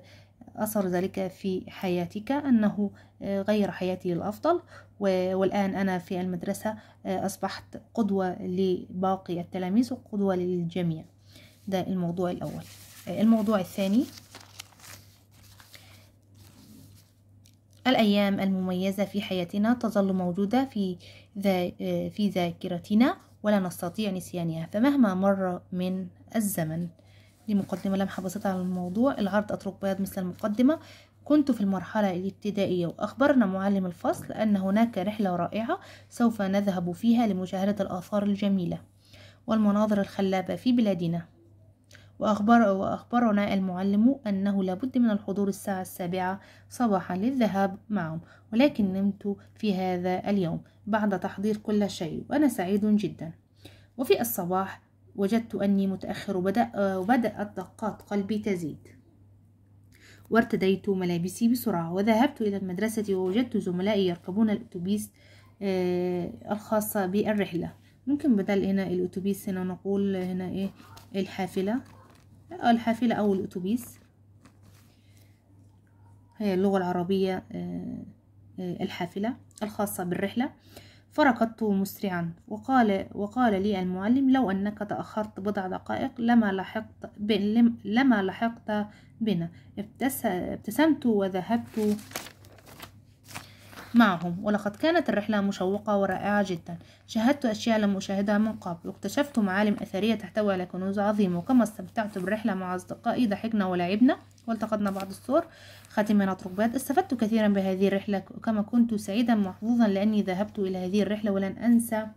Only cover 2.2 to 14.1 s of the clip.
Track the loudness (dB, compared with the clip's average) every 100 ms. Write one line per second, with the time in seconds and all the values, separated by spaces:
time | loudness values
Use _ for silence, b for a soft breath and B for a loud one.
2.2 | -4 -2 2 4 4 0 -4 B B -12
3.2 | -6 -2 0 2 0 -2 -4 -4 -2 -2
4.2 | -4 -2 0 0 B B B -2 0 2
5.2 | 0 0 2 2 0 0 0 -2 -4 -4
6.2 | -4 -4 -4 -4 -6 -8 B B -6 -4
7.2 | -4 -4 -8 -8 -14 -20 -8 -2 0 0
8.2 | -2 -4 -4 0 0 0 -4 -2 -2 -2
9.2 | -4 -8 -6 -6 0 2 2 -4 -6 -2
10.2 | 0 2 0 -2 -2 -2 -2 -2 -8 _
11.2 | B B B B -6 -4 -2 -2 -2 -2
12.2 | -4 -4 -8 -10 -14 -20 -20 -16 -8 2
13.2 | 4 4 4 0 0 -2 2 2 0